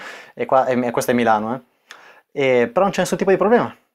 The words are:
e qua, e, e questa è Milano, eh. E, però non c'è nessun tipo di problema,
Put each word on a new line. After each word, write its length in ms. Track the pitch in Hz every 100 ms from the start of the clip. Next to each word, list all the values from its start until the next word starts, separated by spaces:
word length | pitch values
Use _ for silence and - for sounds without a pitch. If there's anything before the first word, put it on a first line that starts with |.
| - - -
e 120 | - 120
qua, 200 | 135 127
e, 120 | 123
e 140 | 123
questa 200 | 123 123
è 40 | 120
Milano, 400 | 113 107 110 131
eh. 140 | - _ - - - - _
E, 360 | - 135 123 117
però 140 | 180
non 80 | 190
c'è 100 | -
nessun 160 | 175 185
tipo 140 | 196
di 60 | 180
problema, 380 | 190 233 123 - _